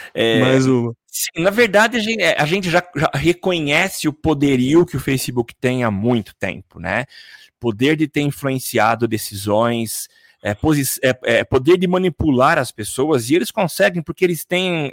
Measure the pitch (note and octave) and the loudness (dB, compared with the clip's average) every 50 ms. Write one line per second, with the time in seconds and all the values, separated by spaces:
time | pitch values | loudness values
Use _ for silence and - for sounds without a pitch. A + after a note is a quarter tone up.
0 | - - - - A2+ A2+ A2+ A2 B2+ B2+ C3 C3+ C3 C3 C3 A#2+ A#2 A#2 A#2 _ | -20 -10 -4 -2 0 2 2 2 2 4 2 2 2 2 2 2 0 -2 -6 _
1 | _ _ - - - - - E3 E3+ G3 G3+ A3+ A#3+ G#3 F3+ G3+ A3 A3+ B3 A#3 | _ _ -8 -8 -8 -6 -4 -2 0 0 2 2 2 2 4 2 2 2 0 -2
2 | G#3 A3 A3+ G#3+ F3 E3 - - D3+ D3 F3 G#3 F#3 F3+ D#3+ F3+ - - - C#3+ | -2 -2 -2 -2 0 0 0 0 0 0 0 -2 -2 0 0 0 0 -2 -4 -2
3 | D#3 - - C#3+ C#3+ E3 F3 - - F#3+ F3+ E3 D3+ C#3+ D3 D#3+ F#3 F#3+ - - | -2 -2 -2 0 0 0 0 0 0 -2 -2 0 0 0 0 0 0 -2 -4 -4
4 | - D#3 C#3+ - - D#3+ D3+ C#3 C#3+ C#3+ C3+ B2 B2 C3 D3+ E3+ F3 - - C3 | -4 -4 -4 -2 0 0 0 2 2 2 2 2 2 4 4 4 4 2 0 -6
5 | - D#3+ C3+ C3 - - B2+ B2 A#2 - - _ - B2+ B2+ B2+ B2 A2+ G2+ F#2+ | -2 -2 -2 -2 -2 -4 -4 -4 -4 -6 -6 _ -2 -2 0 0 0 0 0 0
6 | G#2+ A#2+ B2 A2+ G2+ - - - - G2 - - - _ - - E2 F#2 G2 A#2 | 0 2 0 0 -2 -4 -10 -8 -8 -8 -8 -8 -14 _ -16 -10 -6 -4 -4 -4
7 | C3+ - - - - - - - - - _ - A#2+ A#2+ G#2 G#2 C3 D3 D#3+ D#3 | -4 -6 -12 -20 -20 -20 -20 -20 -20 -20 _ -6 -4 -4 -2 0 0 0 2 0
8 | D#3 C#3+ - D3 C#3+ C#3+ - - - C3+ C3 C3 - - - A2+ G#2+ A2+ A#2 A2 | -2 -2 -2 -2 -2 -2 -4 -4 -4 -4 -4 -4 -6 -4 0 2 2 2 2 2
9 | A#2 A2 A2 A2 - - G#2 G2 G2+ G#2 G#2 G#2+ A2+ A#2 A#2 A#2 A2+ G#2+ - - | 0 -2 -2 -2 -6 -6 -10 -8 -2 0 2 2 2 2 0 -2 -4 -6 -6 -10
10 | - - _ _ _ _ _ _ - G#2 G#2+ - - D#3 D#3 D3 C3+ - - - | -12 -14 _ _ _ _ _ _ -6 -6 -4 -2 0 0 2 0 0 -4 -4 -2
11 | - B2+ B2 - - - A#2 A2+ A#2 - C3 C3 B2+ D#3 F3+ F3+ F#3 F3+ F3+ F#3 | 0 -2 -2 0 0 0 0 0 2 2 0 0 4 4 2 4 4 0 0 0
12 | F#3+ F3+ - - D#3+ D#3 C3 B2 B2+ D3+ E3 D3+ B2+ - - - G#2+ - - - | 0 0 -2 -2 0 2 2 4 4 4 4 2 0 -4 -6 -10 -10 -8 -4 -2
13 | C3+ D#3 D#3 B2 A2+ A#2+ D3+ F#3 A#3+ - - A3 F#3+ D#3 - - G3 G3+ F3 F3 | 0 2 2 0 0 0 0 0 0 -2 -4 -4 -4 -2 0 0 0 0 0 -2
14 | D#3 - F3 - F#3 F3 E3+ D3+ - - F3 F3+ F#3 F#3 F3 D#3+ D3 C3+ | -6 -6 -4 -2 0 0 0 -2 -6 -4 -4 -2 -2 -2 -2 -4 -4 -4